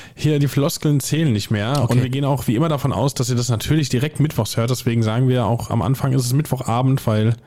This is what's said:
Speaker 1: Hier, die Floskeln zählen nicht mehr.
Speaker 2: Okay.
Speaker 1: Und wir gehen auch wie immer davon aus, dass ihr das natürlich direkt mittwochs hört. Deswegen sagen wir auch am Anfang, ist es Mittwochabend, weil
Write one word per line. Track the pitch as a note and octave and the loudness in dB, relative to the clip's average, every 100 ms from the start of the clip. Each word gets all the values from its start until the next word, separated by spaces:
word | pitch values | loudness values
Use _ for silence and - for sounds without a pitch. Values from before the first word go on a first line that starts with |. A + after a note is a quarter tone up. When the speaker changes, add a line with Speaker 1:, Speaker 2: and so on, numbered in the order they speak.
| - - | -18 -4
Speaker 1:
Hier, | D3 D3 | 0 2
die | C#3+ | 2
Floskeln | C#3+ D3 - D3+ D3 | 0 -2 0 0 0
zählen | - D3 D#3+ | 0 0 2
nicht | G#2 - | 0 0
mehr. | G#2+ G#2+ C#3+ | -2 0 0
Speaker 2:
Okay. | A#2+ | 2
Speaker 1:
Und | B2 | 2
wir | B2+ | 2
gehen | C3+ D#3 | 0 0
auch | C3+ - | 0 0
wie | A2+ | 0
immer | E3 | 0
davon | C#3+ C#3 | 0 -2
aus, | F#2+ C3+ | 0 -2
dass | - A#2+ | -2 -2
ihr | B2 | -2
das | A#2+ | 0
natürlich | A2 - D#3 C#3+ | -2 0 0 2
direkt | A#2+ D3+ - | 0 -2 0
mittwochs | D3 - G#2 - | -2 0 -2 -2
hört. | A#2 | -2
Deswegen | B2+ B2+ A#2 | 0 0 0
sagen | A2 A2+ C3 | 0 2 2
wir | B2 G#2 | 2 2
auch | A#2 A2 | -2 -2
am | A2+ | -2
Anfang, | F#2 C3+ C#3 | 0 0 0
ist | C3 B2 | 0 0
es | |
Mittwochabend, | C3+ D#3 C3 - A#2 C3 C3+ - | -2 0 -4 -2 0 2 0 2
weil | G#2+ A2 A#2 | 2 2 0